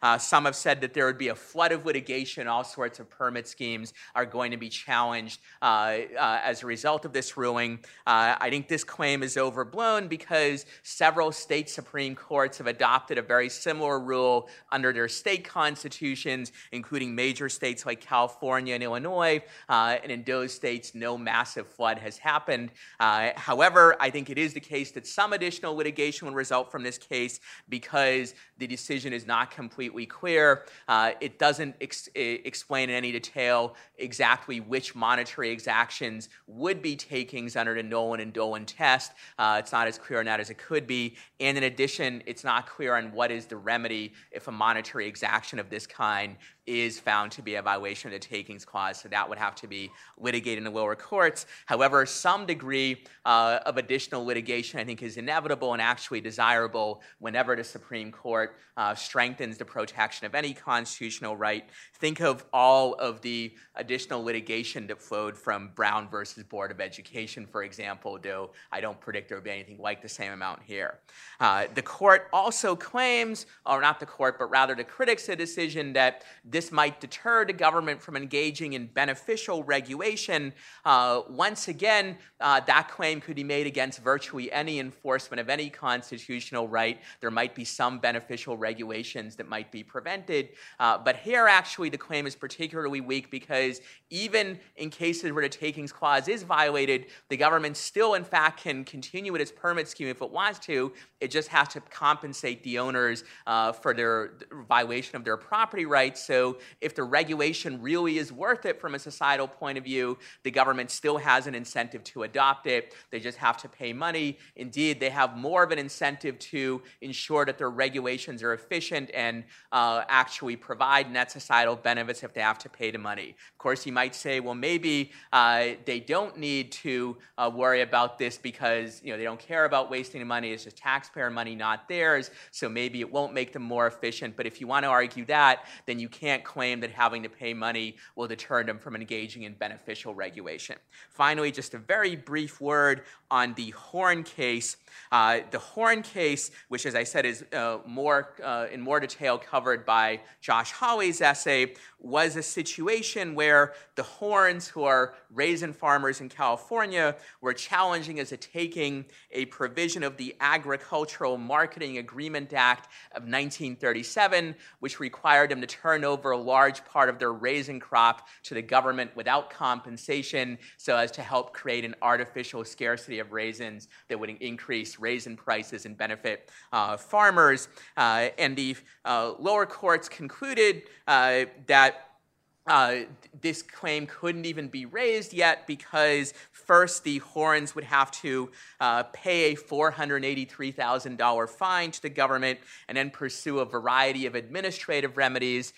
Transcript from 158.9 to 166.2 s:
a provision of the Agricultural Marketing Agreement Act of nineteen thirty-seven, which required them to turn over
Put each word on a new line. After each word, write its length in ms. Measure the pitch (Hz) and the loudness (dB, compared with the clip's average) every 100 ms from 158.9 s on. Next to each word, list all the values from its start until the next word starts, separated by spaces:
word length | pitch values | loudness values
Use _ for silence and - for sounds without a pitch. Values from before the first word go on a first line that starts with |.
| 135 135 - - | -4 -10 -20 -10
a 140 | 131 127 | -6 -6
provision 580 | - 127 151 170 175 | -4 -4 -2 -4 -2
of 100 | 139 131 | -6 -6
the 140 | 127 - | -10 -2
Agricultural 960 | 143 160 143 139 - 156 151 - 131 123 | 0 0 -2 -6 -4 -4 -4 -4 -4 -4
Marketing 600 | 120 151 165 165 143 123 | -2 0 0 -2 -8 -8
Agreement 560 | 120 127 156 147 139 | -10 -12 -8 -8 -4
Act 320 | 139 123 123 - - - - | 2 4 2 -4 -20 -16 -12
of 40 | 117 131 | -2 -2
nineteen 380 | 143 - 135 123 | -2 -6 -8 -2
thirty-seven, 800 | 127 117 120 220 196 180 160 151 - - | 0 0 -2 2 4 4 0 -8 -18 -10
which 160 | 139 - | -10 -8
required 500 | 131 - 151 143 143 | -10 0 6 8 6
them 100 | 131 | 2
to 60 | 123 | -6
turn 340 | - 160 156 143 | -4 0 2 2
over 260 | 139 | 0